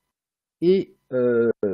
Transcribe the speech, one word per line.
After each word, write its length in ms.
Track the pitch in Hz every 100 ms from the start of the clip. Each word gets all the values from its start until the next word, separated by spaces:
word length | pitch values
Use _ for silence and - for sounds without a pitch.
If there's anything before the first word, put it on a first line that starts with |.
| _ _ _ _ _ -
Et, 360 | 165 190 - _ -
euh, 380 | 127 123 120 117 - 101